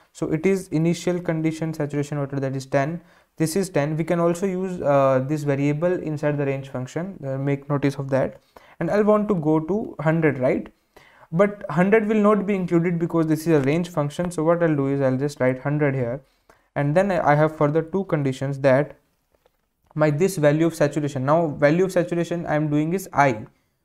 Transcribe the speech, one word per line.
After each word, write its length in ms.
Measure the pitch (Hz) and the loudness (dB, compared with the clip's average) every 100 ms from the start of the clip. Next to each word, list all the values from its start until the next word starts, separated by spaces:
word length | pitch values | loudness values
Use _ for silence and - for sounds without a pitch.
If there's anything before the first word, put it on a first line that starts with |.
| _ | _
so 180 | - - | -8 -4
it 140 | 156 185 | 0 0
is 240 | 196 180 | 0 -2
initial 500 | 151 165 170 - 175 | 0 0 0 -2 -2
condition 540 | 175 160 160 160 160 | -2 -2 -2 -2 -4
saturation 460 | 156 147 147 143 147 | -4 -4 -4 -4 -4
water, 200 | 139 139 | -4 -4
that 160 | 135 135 | -4 -4
is 100 | 131 | -2
ten, 360 | 143 139 170 - _ _ - | -2 0 -4 -12 _ _ -4
this 200 | 160 196 | -2 0
is 140 | 185 | -2
ten. 280 | 151 143 156 | -2 0 -2
We 60 | |
can 160 | 160 175 | 0 2
also 260 | 170 170 202 | 2 0 -2
use, 340 | 180 190 180 | -4 -4 -2
uh, 440 | 139 139 135 131 135 | 2 4 4 4 0
this 160 | 151 | -2
variable 480 | 143 139 143 147 175 | -2 0 0 0 0
inside 460 | 180 156 151 147 147 | 0 -4 -2 -2 0
the 80 | 139 | -2
range 240 | 135 131 | -4 -6
function, 500 | 127 127 151 185 190 139 | -10 -8 -8 -8 -8 -8
uh, 120 | 135 | -4
make 300 | 139 139 - | -2 -2 -2
notice 260 | 143 139 139 | -2 0 -2
of 140 | 135 | -2
that, 280 | 135 - - _ - - - | -2 -2 -6 _ -20 -16 -6
and 100 | 170 | -2
I'll 140 | 208 | 2
want 240 | 208 214 208 | 4 2 2
to 60 | 190 | 0
go 240 | 151 156 | 2 0
to 360 | 156 202 240 - | 0 -4 -4 -4
hundred, 400 | 156 165 156 127 | 0 2 2 2
right? 320 | 127 185 - - _ - - _ - | 0 -2 -6 -16 _ -20 -20 _ -4
But 340 | 165 202 202 - | 0 0 0 -4
hundred 380 | 151 185 220 208 | 0 4 4 2
will 140 | 220 | 2
not 240 | 208 214 185 | 4 4 0
be 80 | |
included 460 | 202 175 170 170 170 | -2 0 0 2 0
because 260 | 170 165 160 | 0 0 0
this 160 | 156 165 | 0 2
is 0 | |
a 140 | 151 | 2
range 280 | 131 160 175 | 2 0 -2
function. 400 | - 143 - 180 | -4 -4 -4 -6
So 140 | 170 | -2
what 180 | 156 170 | 0 2
I'll 140 | 165 151 | 2 2
do 120 | 139 | 0
is 140 | 139 | 0
I'll 160 | 131 131 | 0 0
just 220 | 143 - | -2 0
write 200 | 127 127 | 0 0
hundred 360 | 143 147 147 135 | -2 0 0 0
here, 260 | 117 139 - _ _ _ _ - | -4 -6 -12 _ _ _ _ -2
and 200 | 143 160 | 2 2
then 160 | 202 | 2
I, 200 | 180 - | 2 2
I 40 | 147 | 4
have 220 | 156 151 | 2 2
further 240 | 147 156 | 0 0
two 220 | 160 196 190 | -2 -4 -2
conditions 540 | 160 139 127 139 139 | -2 -2 -4 -6 0
that 400 | 135 131 147 - _ _ _ _ _ _ _ _ _ 151 | 2 4 2 -6 _ _ _ _ _ _ _ _ _ 0
my 160 | 151 | 2
this 260 | 147 190 185 | 2 0 2
value 300 | 147 156 165 | 2 4 2
of 80 | 160 | 0
saturation. 500 | 147 156 147 139 131 | 0 0 -4 -2 0
Now 220 | 160 165 | 2 2
value 380 | 127 143 170 185 | 2 2 4 2
of 60 | |
saturation 540 | 185 170 170 165 175 - | 0 0 -2 -2 -4 -2
I 80 | |
am 160 | 151 156 | -2 0
doing 240 | 147 156 | 0 0
is 160 | 190 185 | -4 -2
I. 340 | - 143 107 113 _ _ _ | 2 2 0 -8 _ _ _